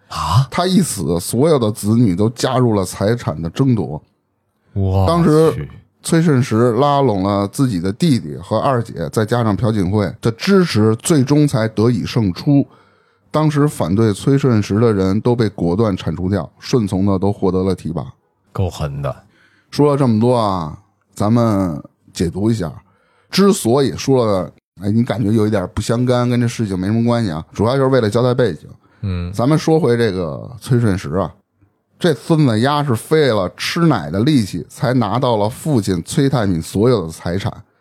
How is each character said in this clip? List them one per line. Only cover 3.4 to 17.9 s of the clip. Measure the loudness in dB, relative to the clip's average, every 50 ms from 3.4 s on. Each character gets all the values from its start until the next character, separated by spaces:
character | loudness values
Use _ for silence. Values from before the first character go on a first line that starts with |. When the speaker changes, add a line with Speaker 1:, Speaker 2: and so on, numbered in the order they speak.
Speaker 2:
的 | -6 -6
争 | -2 0 0 0 0
夺。 | 0 -2 -4 -8 -12 -14 _ _ _ _ _ _ _ _ _ _ _ _ _ -6
Speaker 1:
哇， | -2 -2 0 2 2 2
Speaker 2:
当 | 2 2 2
时 | 2 4 4 4 4 2
Speaker 1:
去。 | 2 -2 -6 -12 -14 -20 -20 _ _ _
Speaker 2:
崔 | -6 -2 0 2
顺 | 2 4 2 2
实 | 2 2 2 2 2 2 2
拉 | 2 2 2 2 2
拢 | 2 2 2 0 0
了 | 0 0 0 -2 -2
自 | -2 -2 -2 0
己 | -2 -2
的 | -4 -4
弟 | -2 0 2 2 2 0
弟 | -2 -6 -12 -12
和 | -6 -4 -2
二 | -2 0 0 0 -2
姐， | -4 -6 -8 -8 -8 -4
再 | -2 -2 -2
加 | 0 0 0
上 | 0 0 0
朴 | 0 0 0
槿 | 0 0 0 0
惠 | 0 0 0 -2 -4 -4
的 | -4 -4
支 | -4 -2 0 2 4 4 4
持， | 2 2 2 2 2 2
最 | 0 0 0 2 2 2
终 | 4 4 2 2
才 | 2 2 0 -2 -2
得 | 0 0 2 2
以 | 2 0 -2
胜 | -4 -2 -2 0 -2
出， | -2 -2 0 2 2 2 2 0 _ _ _ _ _ _ _ _ _ _ _ _
当 | -2 0 0 0
时 | 2 2 0 0
反 | 0 -2 -4 0 0
对 | 2 2 2
崔 | 0 0 0 0 2 2
顺 | 2 2 2 2
实 | 0 0 0 2
的 | 2 2
人 | 2 2 0 0 0 0
都 | 0 0 0
被 | 0 0 -2
果 | -2 -2 -2 0 0
断 | 0 0 0 -2
铲 | -2 -4 -6 -6
除 | -4 -4 -2
掉， | -2 -2 -4 -6 _ _
顺 | -6 -2 0 0 0
从 | 0 0 0 0
的 | 2 0 0
都 | 0 -2
获 | -2 0 0 0
得 | 0 0
了 | 0 -2 -2
提 | -4 -6 -6